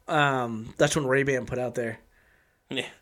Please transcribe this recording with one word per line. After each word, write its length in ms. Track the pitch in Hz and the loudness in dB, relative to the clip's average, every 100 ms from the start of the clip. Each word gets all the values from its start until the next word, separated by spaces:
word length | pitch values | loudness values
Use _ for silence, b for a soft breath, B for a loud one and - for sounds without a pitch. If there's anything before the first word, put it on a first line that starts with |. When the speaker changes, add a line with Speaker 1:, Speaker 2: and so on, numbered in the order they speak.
| - | -2
Speaker 1:
um, 680 | 156 143 131 120 113 113 - | 2 2 2 -2 -6 -8 0
that's 160 | 147 | 2
when 100 | 165 131 | 2 2
Ray-Ban 400 | 135 139 131 117 | 2 2 0 -2
put 120 | 127 | -6
out 160 | 123 | -4
their 240 | 120 117 110 _ _ _ _ _ _ _ | -4 -4 -6 _ _ _ _ _ _ _
Speaker 2:
Yeah. 160 | 135 - - | -6 -6 -12